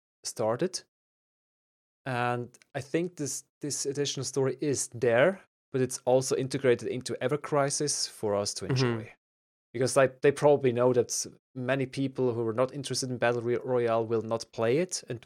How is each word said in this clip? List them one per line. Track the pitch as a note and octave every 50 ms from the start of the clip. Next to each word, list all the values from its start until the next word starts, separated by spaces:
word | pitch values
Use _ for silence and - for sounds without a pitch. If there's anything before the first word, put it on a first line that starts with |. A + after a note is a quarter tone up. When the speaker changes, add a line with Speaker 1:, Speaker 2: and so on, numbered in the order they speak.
| _ _ _ _ -
Speaker 1:
started. | - - - A#2 G#2+ A#2 A#2+ E3 F#3 - - - _ _ _ _ _ _ _ _ _ _ _ _ _ _ _ _ _ _ _ _ _ _ _ -
And | C3+ B2+ A#2+ A#2+ A#2+ B2 B2 B2 A#2+ - - _ _ -
I | C#3+
think | C3 - - D#3+ F3 F3+ F3 -
this, | D3 - - - - _ _ _
this | - D3 C3 - -
additional | C#3 C#3 C#3+ C#3+ C3+ - C#3 C3
story | - - C#3 C3+ C3 C3 -
is | - D3+ C3 A2 - - -
there, | A#2 A#2 A#2+ A2+ A#2 C3+ F3+ F#3+ F#3+ - _ _ _ _ _ -
but | C3
it's | C3 B2 - - -
also | - B2+ C3 C3 - - -
integrated | C3 B2 - C3+ - B2+ A#2+ A2+ A2+ G2+
into | - B2+ A#2+ - A#2+ -
Ever | B2+ B2+ D3 D3
Crisis | - - D#3 D3 C#3 C#3 - - D3+ C#3+ - - - -
for | - - - G#2+ G2+
us | G2+ G#2 G2+ -
to | - G2
Speaker 2:
Mm-hmm. | F#2 C3+
Speaker 1:
enjoy. | B2+ C3+ A#2+ A#2 A2+ G#2+ - - _ _ _ _ _ _ _ _ _ _ _ -
Because, | A#2+ B2+ A#2+ - C#3
like, | C3+ B2+ - -
they | - D3
probably | C#3 - C#3+ D3 D3 C3+ C3 B2+
know | A#2 A#2+ B2 B2+ B2+
that | B2 A2 -
s-, | - - - F2+ - - _ _ -
many | C3 B2 B2 C3+ C#3 C3
people | C3 - C#3 C3+ C3+ C3+ - C3 B2 A2+
who | A#2 A#2 A2+
are | A2
not | A#2 C3 B2+ C3
interested | D3 B2+ - B2+ A#2+ - B2+
in | B2+ A#2
Battle | A#2 A#2+ A#2+ A#2+
Ro-, | A2+ A#2+ A#2+ A2 -
Royale | C3 B2+ B2 A#2+ A#2 A2+ A2+ A2+
will | A2 A#2 A2+
not | G#2+ A2 A#2 A2+ - - -
play | - A2+ A2+ B2 D3+
it | F3+ F#3 - - - -
and | B2 A#2 -